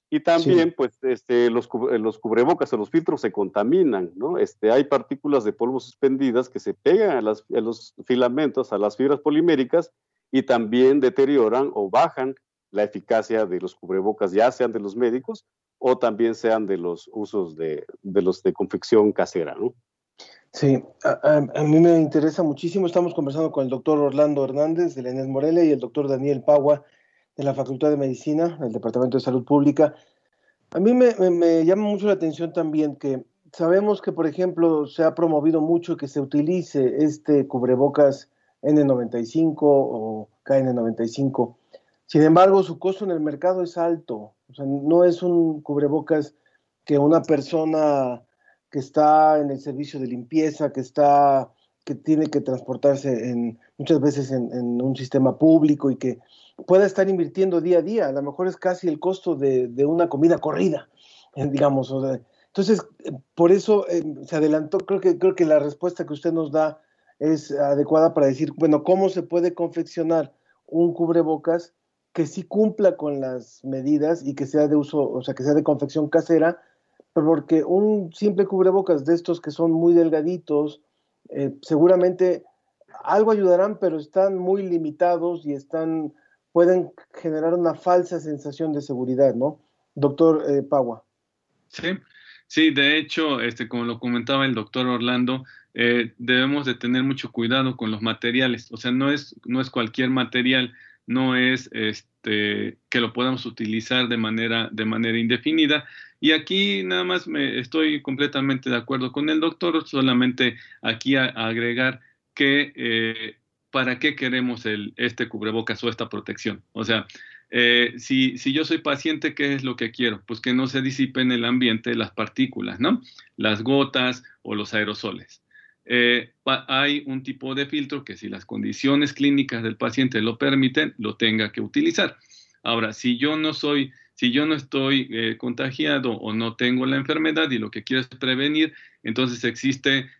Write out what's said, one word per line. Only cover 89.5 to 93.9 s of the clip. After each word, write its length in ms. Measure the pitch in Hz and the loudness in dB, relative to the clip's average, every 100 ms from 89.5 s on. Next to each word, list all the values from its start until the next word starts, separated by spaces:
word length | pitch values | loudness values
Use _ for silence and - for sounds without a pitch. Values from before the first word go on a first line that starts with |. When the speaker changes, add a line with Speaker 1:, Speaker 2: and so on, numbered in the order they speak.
| 156 _ _ _ - | -6 _ _ _ -2
Speaker 2:
Doctor, 480 | 139 139 165 156 143 | -2 4 4 4 0
eh, 140 | 143 | -2
Pagua. 400 | 135 143 120 117 _ _ _ _ _ _ _ | 0 0 -2 -6 _ _ _ _ _ _ _
Speaker 3:
Sí, 200 | - 165 190 _ _ - - _ | -10 -8 -8 _ _ -20 -20 _
sí, 240 | - 160 | 0 2
de 260 | 139 143 156 | 4 2 2
hecho, 440 | 147 - 156 131 | -2 -2 -2 -2
este, 260 | 117 117 117 | -4 -6 -8
como 160 | 123 | -6
lo 160 | 117 | -6